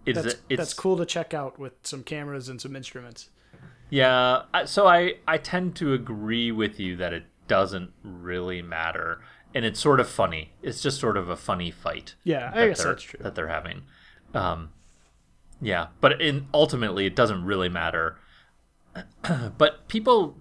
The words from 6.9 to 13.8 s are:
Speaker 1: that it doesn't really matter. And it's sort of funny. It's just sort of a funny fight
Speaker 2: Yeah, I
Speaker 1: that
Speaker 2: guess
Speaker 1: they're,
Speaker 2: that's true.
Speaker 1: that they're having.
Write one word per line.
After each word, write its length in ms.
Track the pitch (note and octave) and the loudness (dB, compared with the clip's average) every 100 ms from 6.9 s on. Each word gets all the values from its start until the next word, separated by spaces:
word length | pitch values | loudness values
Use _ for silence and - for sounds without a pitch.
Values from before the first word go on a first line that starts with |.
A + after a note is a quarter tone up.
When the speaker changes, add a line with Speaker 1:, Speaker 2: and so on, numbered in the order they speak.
| F2+ | -4
Speaker 1:
that 160 | F2+ | -4
it 120 | E2 - _ - | -4 -10 _ 0
doesn't 440 | G2 G2 F#2+ F2+ - | 2 2 -2 -10 -14
really 580 | G#2 F2+ F2 F2+ F2+ F2+ | -18 -14 -8 -6 -4 -6
matter. 580 | E2+ E2 E2 E2 E2 E2+ - - _ | -6 -4 -4 -4 -6 -8 -12 -20 _
And 120 | C3 | -4
it's 160 | A2+ G2+ | -2 0
sort 180 | D3+ C3+ | 4 4
of 100 | A#2 | 4
funny. 440 | - F#2+ D#2+ D#2 _ | 0 -2 -2 -10 _
It's 180 | - A#2 | -10 -4
just 200 | C#3+ C3+ | -4 -2
sort 160 | A#2 G2 | -2 -2
of 120 | F2 | -4
a 60 | E2+ | -6
funny 360 | - F#2 F2 | -4 -4 -4
fight 420 | - - D#2+ - - | -8 -8 -8 -12 -8
Speaker 2:
Yeah, 300 | E3 D3 B2 | -4 -4 -2
I 60 | A3 | 2
Speaker 1:
that 60 | A3+ | 2
Speaker 2:
guess 100 | - | 2
Speaker 1:
they're, 80 | E2+ | -2
Speaker 2:
that's 100 | - | -4
true. 180 | - - | -8 -12
Speaker 1:
that 100 | G2 | -8
they're 140 | F2+ D#2+ | -6 -4
having. 340 | D#2 E2 F2+ | -4 -6 -12